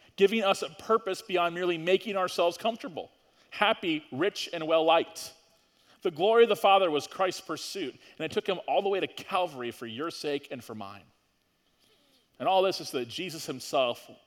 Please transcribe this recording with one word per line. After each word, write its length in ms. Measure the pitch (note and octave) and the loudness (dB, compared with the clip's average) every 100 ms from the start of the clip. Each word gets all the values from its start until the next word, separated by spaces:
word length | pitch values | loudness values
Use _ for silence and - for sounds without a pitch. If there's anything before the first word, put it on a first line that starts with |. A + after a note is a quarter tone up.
| _ - | _ 4
giving 280 | G3 A3+ | 4 4
us 160 | G3 F#3+ | 2 0
a 80 | D#3 | -2
purpose 540 | D#3+ - A3 G#3 F#3 | -8 0 0 0 -8
beyond 320 | - F3 F3 | -4 0 0
merely 240 | E3+ F3+ E3+ | 0 -2 0
making 380 | E3 F#3+ A3+ G3 | 2 2 2 -2
ourselves 420 | F3+ - F3 F3 | -2 2 0 2
comfortable, 520 | A3+ A3+ C#4 C#3+ - _ _ _ _ | -4 -4 -8 -10 -12 _ _ _ _
happy, 580 | - G#3 A3 F#3+ D3+ D3+ | 0 2 2 -2 -4 -4
rich, 380 | B2+ F#3+ - - | -2 -2 -2 -8
and 140 | E3+ D#3 | -6 2
well-liked. 640 | E3 D#3+ E3 - - - - _ _ _ _ _ _ | 4 6 4 4 -6 -16 -18 _ _ _ _ _ _
The 80 | F#3 | -6
glory 320 | D3+ G3 A3+ | 0 4 8
of 80 | A#3 | 6
the 60 | G#3 | 6
Father 340 | G3+ G3 F#3 | 6 6 4
was 160 | D3 - | 0 -4
Christ's 340 | - F#3 - | -2 -2 -2
pursuit, 580 | - D3+ - G3 C#3+ - - - | -8 -10 -8 -8 -8 -10 -16 -10
and 60 | D#3 | -6
it 60 | |
took 140 | G#3 - | -4 -4
him 140 | F3+ - | -4 -2
all 160 | D3+ | 0
the 80 | G3 | 0
way 100 | G3 | 0
to 60 | D#3 | -4
Calvary 640 | - - F#3+ F3+ C#3 A#2+ | -8 -4 -2 -2 -4 -8
for 160 | A2 A#2 | -8 -12
your 240 | A2 E3 | -10 -10
sake 380 | - D3+ C#3+ C#3+ | -8 -6 -6 -6
and 120 | C3+ | -14
for 120 | A2+ | -12
mine." 300 | A2 G2 G2+ E2+ _ _ _ _ _ _ _ _ _ _ _ _ - | -12 -14 -16 -20 _ _ _ _ _ _ _ _ _ _ _ _ -8
And 100 | C#3+ | 0
all 120 | F#3+ | 2
this 180 | F#3+ - | 2 0
is 100 | D3+ | -6
so 80 | C#3 | -6
that 100 | A#2+ | -6
Jesus 380 | - A3 D#3 D3+ | -8 -10 -10 -10
himself, 640 | C3 - D3 B2+ A#2 - A2+ | -10 -4 0 0 -2 -10 -20